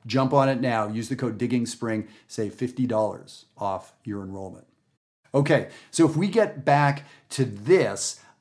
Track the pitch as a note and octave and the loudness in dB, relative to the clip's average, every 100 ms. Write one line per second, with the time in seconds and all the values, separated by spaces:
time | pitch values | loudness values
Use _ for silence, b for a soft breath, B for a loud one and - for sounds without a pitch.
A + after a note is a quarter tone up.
0 | A#2 B2+ C3+ C#3 C3+ B2+ B2+ A2+ G#2 A2 | -4 0 2 4 4 2 0 -2 -2 -4
1 | A2 C3 B2 G#2+ A#2 B2 A#2 - A#2 A2 | -6 -4 -4 -4 -2 -2 -2 -6 -4 -4
2 | G#2 B B - G#2 - B2 B2+ B2+ G#2+ | -6 B B -6 -6 -4 -6 -2 -2 0
3 | G#2+ F2+ - - _ - G2+ F#2+ - _ | -2 -4 -14 -20 _ -8 -6 -6 -10 _
4 | - G2+ F#2+ F#2+ F#2+ - _ _ _ _ | -10 -10 -10 -12 -12 -16 _ _ _ _
5 | _ _ _ C3+ D3 D3 G2 B B - | _ _ _ 0 4 2 0 B B 2
6 | E3 D3+ G3 A3 G#3 D3 C#3 C#3+ C#3+ C#3+ | 2 2 0 2 0 0 2 4 4 0
7 | - B B - A#2+ G2+ A2 F#3 A#2 G2 | -8 B B -4 -4 -2 4 4 4 -2
8 | - - B B | -6 -10 B B